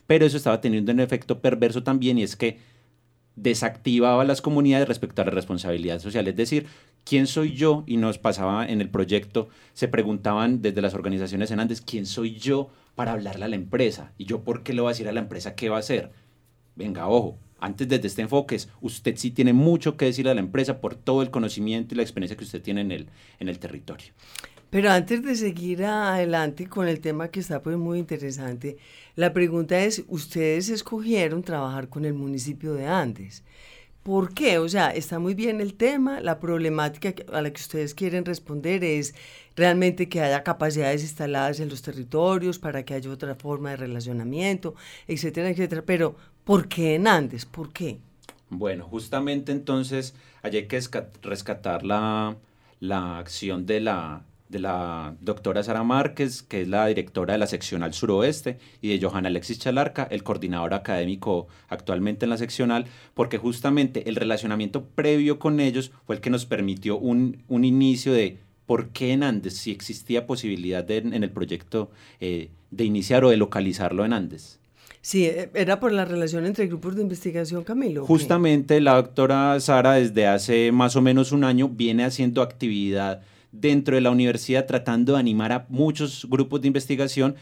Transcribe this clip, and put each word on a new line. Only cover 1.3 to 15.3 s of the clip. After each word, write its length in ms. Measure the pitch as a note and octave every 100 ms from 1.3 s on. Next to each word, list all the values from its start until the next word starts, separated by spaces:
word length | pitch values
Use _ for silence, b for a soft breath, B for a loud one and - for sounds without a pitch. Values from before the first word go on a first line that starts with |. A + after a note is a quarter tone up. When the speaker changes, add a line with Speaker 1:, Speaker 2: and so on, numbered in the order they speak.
| A#2+
Speaker 1:
perverso 440 | C3 A#2+ A#2 A#2+
también, 340 | B2 C3+ B2+ B2
y 60 |
es 120 | G2 -
que 240 | A#2 - b b b b _ _ _ -
desactivaba 840 | A#2+ A#2 A#2 - C3+ A#2+ A#2+ B2
a 20 | C#3
las 160 | C#3
comunidades 460 | D#3 D3 C#3+ C3+ C3+
respecto 340 | A#2 G2+ -
a 40 | F#2+
la 60 |
responsabilidad 680 | F#2 - F2+ F#2 F2 E2+ E2+
social, 280 | G2 A#2 A2
es 80 | F#2+
decir, 300 | A2+ D3 D3+ B B B -
¿quién 200 | C#3 C3+
soy 280 | D#3+ D#3
yo? 300 | C3 D#3 D3+ D3+
Y 120 | A#2
nos 200 | A2 F#2+
pasaba 500 | A2+ G2+ F#2+ G#2 A#2
en 140 | G#2+
el 80 | G2
proyecto, 600 | G2 F#2 G#2 G2+ A#2+ A2 b b
se 140 | - B2
preguntaban 760 | A#2+ G#2 G#2 G#2 G#2 A#2 B2
desde 200 | G#2 G2
las 120 | G2
organizaciones 580 | F#2+ F#2+ F#2+ F#2 G2 A2
en 100 | G#2+
Andes, 180 | A2+ A2+
¿quién 260 | - A2 G2
soy 300 | - A2+ A2
yo 340 | B2 C#3 C3+ b b -
para 160 | A#2
hablarle 320 | G#2+ G2 G2
a 60 | G#2+
la 80 | G2+
empresa? 560 | F#2+ B2 A#2+ - D2 -
¿Y 60 |
yo 220 | G2 A2+ A#2+
por 180 | -
qué 80 | -
le 80 | B2
voy 80 | A#2+
a 60 |
decir 160 | A#2+ G#2
a 20 |
la 80 | A2+
empresa 340 | G2+